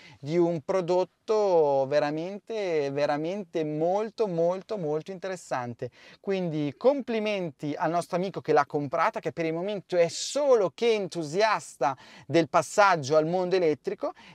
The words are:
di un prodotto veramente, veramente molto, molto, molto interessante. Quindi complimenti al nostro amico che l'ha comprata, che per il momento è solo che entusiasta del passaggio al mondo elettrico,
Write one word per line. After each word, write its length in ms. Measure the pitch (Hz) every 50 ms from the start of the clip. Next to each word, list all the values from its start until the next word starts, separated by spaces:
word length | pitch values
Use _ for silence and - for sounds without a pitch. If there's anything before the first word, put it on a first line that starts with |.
| - - - -
di 180 | - 143 165
un 240 | 175 170 170 175 160
prodotto 1200 | - - 190 190 175 160 185 180 185 - _ _ _ - 220 214 208 196 175 165 151 143 139 135 135
veramente, 1040 | 131 147 147 147 147 151 156 165 185 202 202 _ - 226 214 202 180 165 151 139 139
veramente 720 | 139 143 147 147 147 143 156 165 190 208 190 _ - 170
molto, 640 | 156 151 151 151 160 175 185 202 220 220 - - 220
molto, 520 | 202 170 165 165 170 185 190 - - 220 202
molto 320 | 165 147 151 160 160 190
interessante. 800 | 190 175 196 190 190 175 - - 151 131 123 120 117 - 131 120 _ - - - - _
Quindi 540 | - 202 196 190 180 170 151 156 147 143 131
complimenti 960 | - - 254 294 277 226 - 233 220 208 214 208 190 180 170 - - - 147 147
al 140 | - 175 160
nostro 260 | 170 175 165 - 185
amico 240 | 170 185 196 - 156
che 120 | - -
l'ha 140 | 147 147 139
comprata, 540 | - - 147 147 135 - 165 165 214 - 220
che 120 | - 165
per 120 | - 170 165
il 80 | 160
momento 440 | 160 165 175 202 214 190 - - 185
è 120 | 170 170 160
solo 640 | - - - - - 277 294 277 254 226 190 160 -
che 200 | - 226 233 220
entusiasta 1000 | 214 196 170 - 170 160 143 151 196 214 220 202 170 - - - - 160 143 135 - - - - - -
del 220 | - 135 165 165 -
passaggio 680 | - 170 151 - - 214 202 196 180 165 135 123 156
al 100 | 156 156
mondo 280 | 160 175 185 180 180 190
elettrico, 580 | 185 175 156 147 - - 196 185 - - 320 - - - -